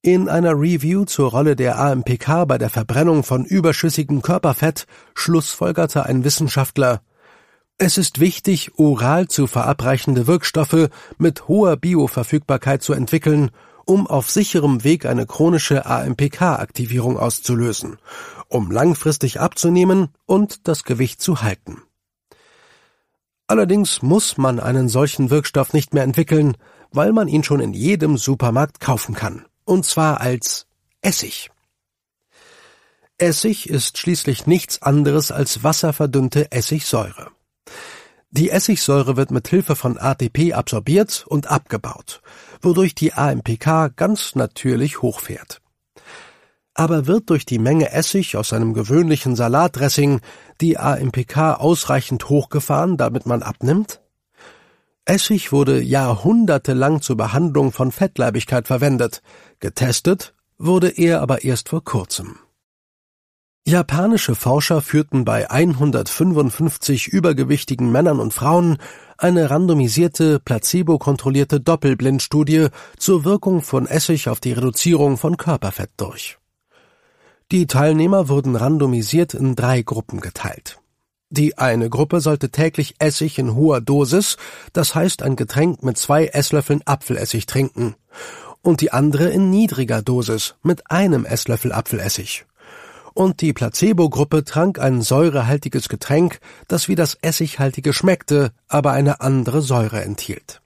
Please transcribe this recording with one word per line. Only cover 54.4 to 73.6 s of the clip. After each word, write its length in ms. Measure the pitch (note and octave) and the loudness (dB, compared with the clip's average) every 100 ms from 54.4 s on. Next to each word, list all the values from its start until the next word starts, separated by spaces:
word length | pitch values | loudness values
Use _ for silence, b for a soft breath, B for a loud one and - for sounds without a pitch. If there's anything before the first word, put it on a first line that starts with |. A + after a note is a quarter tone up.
| b b b b b b | b b b b b b
Essig 460 | - F#3+ - G#3 - | -2 0 2 -2 2
wurde 320 | C#3 C3+ C3+ | 2 2 2
jahrhundertelang 1200 | B2 C3+ C3 A2 D#3+ A#3 G#3+ C#3 - C3 C3+ D#3 | 2 0 0 0 2 4 4 2 0 0 2 0
zur 140 | - A#2 | -2 -2
Behandlung 560 | A2 B2+ E3+ C#3+ C3+ | 0 0 0 2 0
von 180 | - B2+ | 0 -4
Fettleibigkeit 800 | - G3 - B2 A#2 - B2+ - | 0 -2 0 -2 -2 -2 -4 -2
verwendet. 520 | B2+ C#3+ B2+ A#2+ - b b b b | 0 0 0 -2 -4 b b b b
Getestet 760 | F#2 - B2+ A#2 - F#3+ - _ _ _ | -10 -4 -2 0 0 -2 -4 _ _ _
wurde 320 | E3 F#3 F3 | 0 2 2
er 300 | - E3+ E3 | 2 2 2
aber 220 | B2+ C3 | 0 -2
erst 280 | C3 B2 - | -2 -4 -4
vor 120 | E3 | -8
kurzem. 540 | - A#2 F2+ - F#2+ - _ _ _ _ _ _ _ _ _ _ _ _ - | -4 -6 -4 -10 -10 -16 _ _ _ _ _ _ _ _ _ _ _ _ 0
Japanische 680 | F3 D#3+ C#3+ G3 A3+ - A#2 | 0 2 0 2 2 0 -2
Forscher 440 | B2+ C#3 - D#3+ | 2 0 2 0
führten 440 | - D3 D3+ C3+ | 2 0 0 0
bei 260 | A2+ A2 G#2 | 0 -2 0
einhundertfünfundfünfzig 1600 | B2+ F3 C3+ D3 B2 G2+ - E3+ D#3 C3+ - D#3+ - - C3+ - | 2 2 2 0 0 -4 0 2 2 0 0 -2 -2 -2 -2 0
übergewichtigen 840 | F#3+ E3+ C#3 C3 C#3+ - B2+ B2 | 0 2 0 0 0 -2 -2 2
Männern 300 | A#2+ E3+ C#3 | 4 2 2
und 120 | A2 | -2
Frauen 460 | - C3 E3+ F3 D3 B B B B | -2 2 4 2 0 B B B B
eine 320 | F3+ F3+ D3+ | 2 2 2
randomisierte, 880 | C#3+ F#3 D#3 B2 A2+ F3 - D#3+ C#3+ | 2 2 2 2 2 0 2 2 2
placebo-kontrollierte 1200 | - A#2 - F3+ E3+ D#3 - C#3 C#3 C3+ C#3 D3 | 0 -2 0 0 2 0 2 0 0 0 2 0
Doppelblindstudie 1080 | B2+ E3 C#3 B2 C3 C3 - D3+ D3 D#3+ D#3 B B B | 0 0 0 0 0 0 0 0 2 2 2 B B B
zur 280 | - F#3 | 0 2
Wirkung 360 | D3 G3+ G3 F3+ | 2 0 2 -2